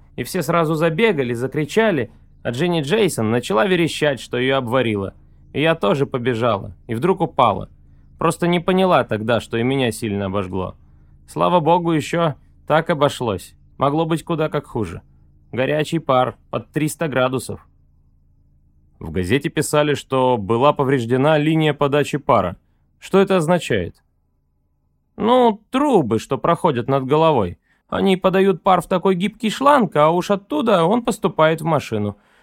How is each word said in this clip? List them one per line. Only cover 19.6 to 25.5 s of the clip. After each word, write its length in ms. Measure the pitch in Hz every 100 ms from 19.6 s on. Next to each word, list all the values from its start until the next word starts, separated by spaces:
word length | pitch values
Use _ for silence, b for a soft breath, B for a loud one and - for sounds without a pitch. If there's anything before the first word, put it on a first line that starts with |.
| 139 151 147
что 440 | 139 - 131 127 123
была 360 | 95 117 139
повреждена 640 | 143 131 139 113 127 143 156
линия 360 | 147 160 156
подачи 440 | 143 143 147 139 147
пара. 400 | - 117 90 - _ _ _ _
Что 200 | - 190
это 180 | 196 190
означает? 680 | 156 180 - 113 104 - _ _ _ _ _ _ _ _ _ _ _ -
"Ну, 440 | 208 254 240